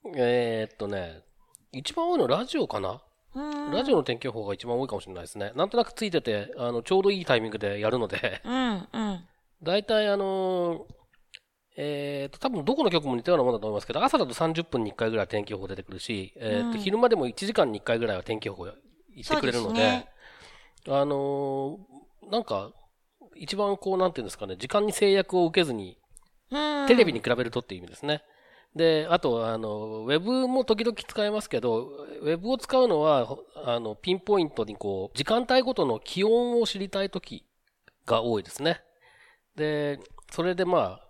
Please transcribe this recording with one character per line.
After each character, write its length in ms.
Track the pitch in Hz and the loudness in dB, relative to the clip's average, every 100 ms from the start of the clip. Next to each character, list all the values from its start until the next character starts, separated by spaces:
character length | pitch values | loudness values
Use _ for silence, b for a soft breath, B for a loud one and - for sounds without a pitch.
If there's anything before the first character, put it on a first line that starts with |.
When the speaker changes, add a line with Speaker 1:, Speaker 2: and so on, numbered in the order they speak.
| 226 151 | -8 0
Speaker 1:
え 520 | 120 123 117 113 107 | 2 2 0 -2 -6
ー 20 | |
っ 40 | _ | _
と 100 | 101 | -6
ね、 360 | 101 85 80 _ _ _ - _ | -6 -8 -14 _ _ _ -20 _
一 220 | 170 147 | -10 -8
番 140 | - 330 | -2 0
多 60 | 349 | 2
い 20 | |
の 80 | 131 | 4
ラ 180 | 151 | 2
ジ 140 | 254 311 | 0 -4
オ 100 | 208 | -2
か 120 | 107 | -2
な？ 220 | 95 113 _ _ _ | -4 -8 _ _ _
Speaker 2:
う 60 | - | -10
ー 280 | 202 294 - | -8 -8 -4
ん。 20 | |
Speaker 1:
ラ 100 | 190 | -2
ジ 100 | 269 | 2
オ 40 | 202 | 2
の 80 | |
天 140 | 135 117 | 2 -4
気 80 | 135 | -6
予 60 | |
報 140 | 113 101 | -6 -6
が 80 | |
一 120 | 98 117 | -8 -4
番 120 | 120 | -4
多 60 | |
い 40 | 135 | -2
か 60 | |
も 60 | 104 | -6
し 80 | - | -8
れ 60 | |
な 60 | 90 | -14
い 20 | |
で 40 | 85 | -12
す 100 | 104 | -8
ね。 140 | 101 131 | -8 -2
な 100 | 190 | 4
ん 40 | |
と 60 | 240 | 4
な 80 | |
く 80 | 226 | 4
つ 120 | - | 0
い 60 | 214 | 0
て 100 | 170 | 0
て、 320 | - 104 101 - | 2 -2 -2 -4
あ 120 | 120 | -2
の、 120 | 120 | -2
ち 100 | - | 4
ょ 80 | 190 | 6
う 20 | |
ど 80 | 196 | 6
い 100 | 196 | 2
い 40 | |
タ 120 | 170 123 | 2 2
イ 40 | |
ミ 80 | 110 | 2
ン 20 | |
グ 80 | 104 | -2
で 220 | 101 101 | -2 0
や 100 | 107 | 0
る 80 | 123 | 2
の 80 | 107 | 0
で。 340 | - 113 95 | -2 -4 -4
Speaker 2:
う 60 | 214 | -4
ん、 380 | 254 247 196 - | -2 0 -2 -6
う 60 | 226 | -6
ん。 260 | 214 185 170 _ _ _ | -4 -6 -12 _ _ _
Speaker 1:
大 220 | 160 196 | -2 -2
体 240 | 208 220 208 | 2 0 2
あ 80 | 202 | 0
の 640 | 196 190 185 185 175 160 | 0 0 0 0 0 -2
ー、 40 | - - _ _ _ - _ _ _ - | -8 -20 _ _ _ -20 _ _ _ -8
え 480 | 147 147 143 143 139 | -6 -4 -4 -6 -8
ー 20 | |
っ 20 | |
と、 80 | - | -4
多 120 | - | -4
分 140 | 220 | 0
ど 100 | 143 277 | 0 4
こ 80 | |
の 60 | 247 | 4
局 180 | 170 147 | 4 2
も 80 | 123 | -2
似 60 | |
た 80 | 143 | 4
よ 60 | 175 | 4
う 20 | |
な 60 | |
も 60 | 127 | 4
ん 40 | |
だ 40 | 113 | 2
と 80 | 107 | 0
思 80 | |
い 40 | 104 | -4
ま 20 | |
す 60 | - | -2
け 60 | |
ど、 100 | 135 | 0
朝 140 | 247 294 | 2 2
だ 80 | 147 | 0
と 80 | |
三 180 | - 160 | 0 0
十 100 | 160 | 0
分 220 | 165 127 | -2 -2
に 60 | 107 | -2
一 20 | |
回 180 | - 113 | 0 0
ぐ 60 | 113 | 0
ら 80 | |
い 40 | 98 | 0
天 160 | 107 | -2
気 60 | 101 | -4
予 80 | 101 | -8
報 80 | 95 | -8
出 80 | |
て 80 | 98 | -10
く 100 | - | -10
る 80 | 95 | -12
し、 320 | - 107 95 - | -6 -6 -6 -8
え 240 | 113 - | -2 0
ー 60 | 240 | 0
っ 40 | |
と、 60 | 220 | -2
Speaker 2:
う 20 | |
ん。 40 | |
Speaker 1:
昼 140 | 196 214 | 0 2
間 100 | 240 | 4
で 80 | 214 | 4
も 100 | 127 | 0
一 200 | - 196 | -4 -2
時 80 | |
間 180 | 220 143 | 2 2
に 60 | 107 | 0
一 20 | |
回 180 | - 117 | -2 0
ぐ 80 | 117 | 0
ら 80 | |
い 20 | 95 | -2
は 40 | |
天 160 | 104 110 | -4 -6
気 80 | 107 | -6
予 80 | |
報 120 | 95 90 | -8 -12
や-、 80 | - _ _ _ | -14 _ _ _
言 100 | - | -16
っ 20 | - | -2
て 100 | 302 | 0
く 100 | 131 | 2
れ 60 | |
る 100 | 120 | 0
の 100 | 110 | -2
で、 20 | |
Speaker 2:
そ 0 | |
う 0 | |
で 60 | 226 | 2
す 140 | 254 | 2
ね。 140 | 254 - _ B B B B B B - | 2 -4 _ B B B B B B -2
Speaker 1:
あ 180 | 139 | 0
の 720 | 143 143 139 139 139 135 139 196 190 285 _ _ - | 2 0 0 -2 -2 -2 -4 -8 -18 -20 _ _ -4
ー、 20 | |
な 100 | 214 | -4
ん 40 | |
か、 260 | - 98 101 - _ _ _ _ 233 - | -2 -4 -6 -16 _ _ _ _ -20 -18
一 200 | 156 196 | -8 -2
番 200 | 202 196 | -2 -2
こ 180 | 196 | 0
う、 20 | 185 | 2
な 100 | 185 | 2
ん 40 | |
て 80 | 175 | 0
い 20 | |
う 20 | |
ん 20 | 104 | -10
で 40 | |
す 80 | - | -10
か 80 | 101 | -10
ね、 100 | 92 | -8
時 120 | 135 | 0
間 180 | 208 208 | 2 2
に 60 | |
制 200 | - 202 | 4 4
約 260 | 196 185 185 | 6 4 2
を 80 | 170 | 4
受 140 | 165 | 4
け 40 | |
ず 80 | 165 | 2
に、 260 | 113 95 - _ - _ _ _ | -2 -8 -14 _ -20 _ _ _
Speaker 2:
う 340 | 277 302 285 | -4 -2 -2
ん。 20 | 277 | 4
Speaker 1:
テ 80 | |
レ 100 | 247 | 6
ビ 80 | 185 | 6
に 80 | 120 | 2
比 100 | - | -2
べ 140 | 120 | 0
る 60 | 120 | 0
と 100 | 123 | -4
っ 40 | |
て 100 | - | -6
い 40 | 92 | -14
う 20 | |
意 20 | |
味 60 | 90 | -14
で 80 | - | -10
す 100 | 143 | -4
ね。 160 | 151 _ b b b b | -4 _ b b b b
で、 320 | - 165 156 160 | 0 2 2 2
あ 100 | 170 | 2
と、 260 | 147 117 113 | 4 2 0
あ 100 | 113 | -2
の、 480 | 110 107 110 110 | -4 -6 -8 -8
ウ 20 | 113 | 0
ェ 100 | 151 | 0
ブ 300 | 190 254 254 | 2 0 2
も 160 | 262 | 0
時 200 | - 214 | 0 0
々 120 | 233 214 | 0 -4
使 300 | - - 208 | -8 -4 -2
い 40 | |
ま 100 | 214 | -2
す 80 | - | -2
け 120 | 123 | -2
ど、 260 | 120 113 131 143 143 - | 0 0 -2 -12 -14 -6
ウ 20 | 151 | -2
ェ 100 | 170 | -2
ブ 140 | 202 | 0
を 80 | 262 | -4
使 180 | - 262 | 2 4
う 100 | 247 | 4
の 120 | 160 | 4
は、 240 | 156 143 | 6 4
ほ-、 200 | 117 107 - - | 2 -6 -12 -10
あ 140 | 123 117 | -4 -2
の、 160 | 113 | -4
ピ 200 | 107 - | -6 -2
ン 60 | 185 | -2
ポ 180 | 196 202 | 2 2
イ 60 | |
ン 60 | 156 | 2
ト 140 | - | -2
に 120 | 107 101 | -6 -4
こ 340 | 101 98 95 | -6 -4 -6
う、 20 | - | -6
時 80 | |
間 220 | 143 226 254 | 0 0 4
帯 140 | 254 | 2
ご 120 | 247 | 2
と 120 | 240 143 | 0 0
の 140 | 110 | 0
気 240 | - 180 | -4 0
温 360 | 208 233 240 240 | 4 4 4 0
を 60 | 220 | 0
知 120 | 196 | -2
り 120 | 190 | -6
た 120 | 196 | -4
い 60 | 196 | -4
時 340 | 190 - 101 _ _ _ _ _ _ | -6 -10 -18 _ _ _ _ _ _
が 180 | - 113 | 0 2
多 160 | 120 110 | 2 -2
い 20 | |
で 80 | 95 | -4
す 120 | - | -2
ね。 180 | 151 170 _ _ b b b b _ - | -2 -2 _ _ b b b b _ -6
で、 440 | 151 151 147 139 - - - | -4 -2 -2 -6 -12 -20 -12
そ 100 | - | -4
れ 120 | 170 | -2
で 100 | 180 | 0
ま 360 | 180 175 98 - | 2 2 2 -4
あ 40 | _ | _